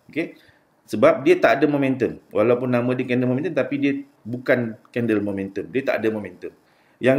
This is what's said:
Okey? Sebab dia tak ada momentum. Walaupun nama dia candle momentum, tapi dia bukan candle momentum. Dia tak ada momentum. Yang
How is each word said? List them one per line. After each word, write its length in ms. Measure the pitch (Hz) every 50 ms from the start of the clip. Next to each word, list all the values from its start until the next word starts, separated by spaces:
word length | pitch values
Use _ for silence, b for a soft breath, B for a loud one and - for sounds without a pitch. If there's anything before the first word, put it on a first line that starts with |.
| _ -
Okey? 240 | - 156 170 - b b b b b b b b b _ _
Sebab 400 | _ - 104 127 156 160 - 135
dia 160 | 165 180 180
tak 220 | - 123 139 139
ada 40 | 151 147
momentum. 480 | 147 139 139 131 131 123 113 92 - - - _ -
Walaupun 320 | 98 107 120 123 120 131 123
nama 240 | 123 120 120 127
dia 160 | 127 127 127 127
candle 240 | 127 127 127 123
momentum, 240 | 127 131 160 185 156
tapi 200 | - - - 143 135
dia 120 | 139 139 139 139 - - _ _ _ 107
bukan 480 | 123 123 127 - 135 120 120 113 110 - _ _
candle 320 | - 123 120 113 110 104 101
momentum. 400 | 101 98 98 98 98 - 101 85 80
Dia 160 | 87 131 135 -
tak 160 | - - 107
ada 80 | 110
momentum. 400 | 110 107 101 92 90 87 87 80 - _ b b b b b b b b
Yang 180 | - 127 131